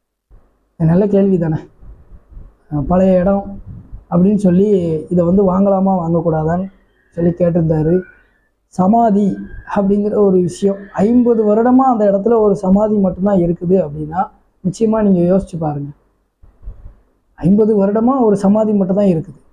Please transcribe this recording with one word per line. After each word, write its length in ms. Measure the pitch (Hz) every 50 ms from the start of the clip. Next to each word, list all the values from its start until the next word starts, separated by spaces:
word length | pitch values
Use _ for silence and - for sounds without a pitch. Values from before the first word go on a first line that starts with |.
| _ _ _ _ _ _ - - _ _ _ _ _ _ _
இது 100 | - 165
நல்ல 200 | 160 170 190 214
கேள்வி 300 | 196 196 196 196 196 190
தானே? 180 | 165 165 156 156 - - - _ _ - - - - - - - - _ _ - - - - _ _ _ -
அஹ், 80 | 151 147
பழைய 400 | 139 160 180 185 190 190 185 180
இடம் 400 | 175 196 196 202 202 202 202 - - - - - - - - - - -
அப்படின்னு 260 | 175 175 185 202 214
சொல்லி 340 | 190 202 180 175 185 202 214 202 180 170 165 160 156 - -
இதை 160 | 180 175 170
வந்து 280 | 170 190 208 196 180 180
வாங்கலாமா, 400 | 190 202 196 196 190 190 196 190
வாங்கக்கூடாதான்னு 720 | 180 160 165 170 165 165 170 160 156 156 160 170 185 196 190 - _ _ _ _ _ _ _
சொல்லி 220 | _ 170 175 175
கேட்டிருந்தாரு. 720 | 170 - 175 170 165 175 160 156 160 156 156 160 180 185 185 - - _ _ _ _ _ _ _ _ _ _
சமாதி 680 | _ - - 180 202 226 233 233 220 196 208 208 190 - - - - - - - - -
அப்படிங்கிற 380 | 208 196 196 202 208 208 208 -
ஒரு 280 | 214 202 196 185 185
விஷயம், 340 | 180 165 - - 202 196 196 - - - -
ஐம்பது 600 | 170 196 226 240 247 233 240 233 220 214 208 208
வருடமா 300 | 226 233 247 254 262 262
அந்த 260 | 262 240 208 214 202
இடத்துல 280 | 196 196 196 226 240 220
ஒரு 160 | 214 208 190
சமாதி 420 | - 190 190 190 208 220 214 214
மட்டும்தான் 420 | 202 190 180 175 180 190 208 202 180
இருக்குது 500 | 170 170 170 - 175 170 190 190 160 143
அப்படின்னா, 360 | 147 156 151 151 165 185 214 - _ _ _ _ _ _ -
நிச்சயமா 380 | 175 - - 226 214 220 220
நீங்க 340 | 214 196 190 175 175 175 190
யோசிச்சு 220 | 190 190 - 175 160
பாருங்க. 300 | 160 151 143 143 143 143 - _ _ _ _ _ _ _ _ _ - - _ _ - - - - - - - _ _ _ _ _ _ _ _
ஐம்பது 520 | - - 180 208 220 214 214 220 196 196
வருடமா 340 | 208 202 220 233 247 277 262
ஒரு 140 | 233 214 196
சமாதி 380 | - 190 196 208 220 220 214 208
மட்டும்தான் 320 | 196 185 180 185 202 202
இருக்குது, 340 | 196 170 156 - - - - _ _